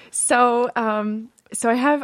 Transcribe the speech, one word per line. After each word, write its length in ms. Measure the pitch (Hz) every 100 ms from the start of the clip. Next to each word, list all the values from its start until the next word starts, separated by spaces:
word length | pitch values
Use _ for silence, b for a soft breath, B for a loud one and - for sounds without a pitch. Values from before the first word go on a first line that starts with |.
| B
So, 600 | - - 247 247 240 247 247
um, 520 | 220 214 214 214 226 _ _
so 160 | - 233
I 60 |
have, 280 | 247 277 294